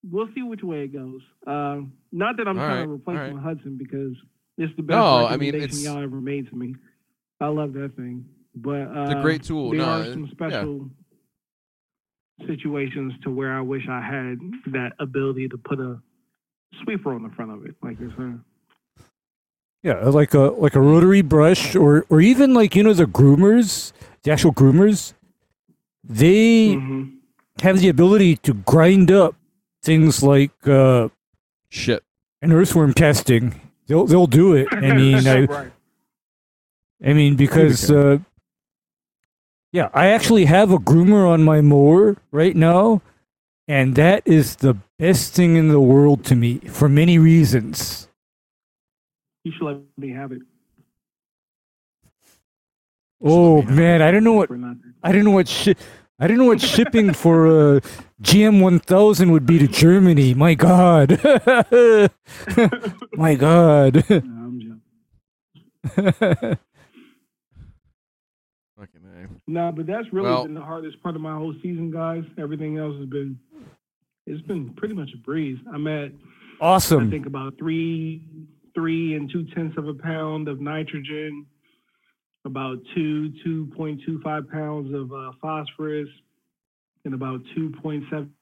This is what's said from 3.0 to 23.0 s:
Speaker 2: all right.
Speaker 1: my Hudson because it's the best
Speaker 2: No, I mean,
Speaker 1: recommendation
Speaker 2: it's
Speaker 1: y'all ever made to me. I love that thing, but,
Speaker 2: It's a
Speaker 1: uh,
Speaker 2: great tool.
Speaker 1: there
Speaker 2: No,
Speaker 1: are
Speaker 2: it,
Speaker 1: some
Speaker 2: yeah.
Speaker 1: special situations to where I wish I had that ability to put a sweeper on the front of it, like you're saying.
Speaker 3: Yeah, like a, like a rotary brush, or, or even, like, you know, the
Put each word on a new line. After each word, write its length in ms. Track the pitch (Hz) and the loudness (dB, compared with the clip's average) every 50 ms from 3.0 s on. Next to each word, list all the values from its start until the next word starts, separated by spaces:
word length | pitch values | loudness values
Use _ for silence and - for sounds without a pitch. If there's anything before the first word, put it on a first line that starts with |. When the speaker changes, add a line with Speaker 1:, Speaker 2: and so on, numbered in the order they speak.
| _ 180 175 160 | _ -12 -12 -12
Speaker 2:
all 40 | 143 | -12
right. 100 | 135 139 | -12 -14
Speaker 1:
my 60 | 143 | -14
Hudson 360 | 139 160 160 147 _ 139 135 127 | -14 -14 -14 -14 _ -18 -16 -16
because 360 | 139 - - 139 139 135 127 127 _ _ _ _ _ _ _ - | -18 -16 -14 -14 -12 -14 -14 -18 _ _ _ _ _ _ _ -12
it's 160 | 165 160 156 | -12 -12 -12
the 60 | - 156 | -14 -8
best 140 | 147 190 | -4 -2
Speaker 2:
No, 80 | 226 226 180 135 123 117 | 0 0 0 0 0 0
I 100 | 113 117 | -2 -4
mean, 160 | 135 143 139 143 | -6 -6 -6 -8
Speaker 1:
recommendation 120 | 151 147 | -8 -10
Speaker 2:
it's 200 | 135 143 143 143 | -10 -12 -12 -12
Speaker 1:
y'all 180 | 147 143 143 143 | -12 -12 -12 -12
ever 180 | 135 127 135 | -12 -12 -12
made 280 | 123 139 143 143 131 117 | -12 -10 -12 -12 -12 -14
to 60 | - | -16
me. 180 | 123 123 123 131 127 _ _ _ _ _ _ _ _ _ _ _ _ | -16 -14 -14 -16 -18 _ _ _ _ _ _ _ _ _ _ _ _
I 80 | 147 147 | -10 -8
love 240 | 151 151 151 143 131 | -8 -8 -10 -10 -12
that 200 | 139 139 139 127 | -14 -16 -16 -16
thing, 280 | - 127 123 123 123 123 _ _ _ _ _ _ | -16 -16 -16 -16 -16 -18 _ _ _ _ _ _
but, 280 | 120 117 135 143 139 139 | -16 -12 -12 -10 -10 -12
Speaker 2:
It's 300 | 135 - 147 143 143 147 | -12 -12 -10 -8 -8 -8
a 40 | - | -4
Speaker 1:
uh, 40 | - | -4
Speaker 2:
great 200 | 156 160 151 - | -4 -4 -6 -8
tool. 280 | - 160 156 139 120 | -10 -10 -8 -8 -6
Speaker 1:
there 100 | - 156 | -6 -4
Speaker 2:
No, 40 | 135 | -4
Speaker 1:
are 160 | 127 - - 110 | -4 -6 -6 -8
Speaker 2:
it, 100 | 113 127 | -10 -12
Speaker 1:
some 120 | - 151 | -14 -16
Speaker 2:
yeah. 40 | 139 - | -16 -16
Speaker 1:
special 580 | _ 170 160 147 120 101 151 143 139 139 135 131 _ _ _ _ _ _ _ _ _ _ _ _ _ _ _ _ _ _ _ _ _ _ _ _ _ _ _ _ _ - | _ -12 -10 -10 -10 -10 -10 -12 -14 -16 -20 -20 _ _ _ _ _ _ _ _ _ _ _ _ _ _ _ _ _ _ _ _ _ _ _ _ _ _ _ _ _ -14
situations 680 | - 160 139 - 156 147 143 139 131 131 147 135 131 127 - - | -14 -14 -12 -10 -10 -10 -10 -10 -10 -12 -12 -14 -14 -14 -14 -14
to 80 | 143 | -12
where 220 | 127 127 135 131 131 | -10 -10 -10 -10 -10
I 40 | 135 | -10
wish 220 | 131 127 135 135 127 127 | -10 -10 -10 -12 -12 -12
I 120 | 131 123 | -14 -14
had 380 | 120 123 139 139 127 127 123 120 - 180 240 262 _ - 131 | -12 -12 -12 -12 -12 -12 -14 -14 -16 -18 -18 -16 _ -14 -12
that 200 | 131 123 123 - _ | -12 -12 -12 -12 _
ability 500 | 151 139 127 139 135 135 135 131 131 131 | -16 -12 -10 -8 -8 -8 -8 -10 -12 -14
to 100 | - 123 | -14 -18
put 200 | _ - 147 131 | _ -14 -12 -12
a 200 | 131 127 123 120 _ _ _ _ _ _ _ _ _ _ _ _ _ _ _ - - | -12 -14 -14 -18 _ _ _ _ _ _ _ _ _ _ _ _ _ _ _ -18 -14
sweeper 300 | - 220 196 - 147 131 | -10 -10 -10 -10 -10 -12
on 80 | 117 110 | -12 -14
the 80 | 113 | -18
front 220 | - - 117 110 107 | -16 -16 -18 -16 -18
of 120 | 104 - | -20 -20
it, 80 | - 160 _ - | -20 -20 _ -18
like 160 | 123 110 107 | -18 -16 -16
you're 100 | 120 120 - | -18 -18 -16
saying. 280 | - 127 127 120 120 _ _ _ _ _ _ _ _ _ _ _ _ _ _ _ _ _ _ _ _ _ _ _ _ _ _ _ _ _ | -16 -16 -16 -16 -18 _ _ _ _ _ _ _ _ _ _ _ _ _ _ _ _ _ _ _ _ _ _ _ _ _ _ _ _ _
Speaker 3:
Yeah, 140 | 175 117 87 104 131 | -6 -6 -2 -2 0
like 240 | 139 151 147 - - | 2 2 0 2 2
a, 40 | 147 135 139 - | 2 2 2 0
like 180 | - 170 143 - | -2 -4 -2 0
a 40 | 139 | 2
rotary 400 | 131 143 156 165 175 185 196 196 190 | 2 4 4 4 4 4 4 2 2
brush, 540 | 143 151 156 147 160 185 - - - - | 2 2 2 4 4 2 0 -4 -4 0
or, 300 | 180 170 147 147 151 - _ | 2 4 4 4 2 2 _
or 120 | 160 156 | 2 4
even, 340 | 170 220 254 247 285 269 262 | 4 4 4 4 4 4 4
like, 200 | 240 220 202 - | 2 2 2 2
you 80 | 185 208 | 2 4
know, 120 | 220 214 | 4 4
the 100 | 175 | 2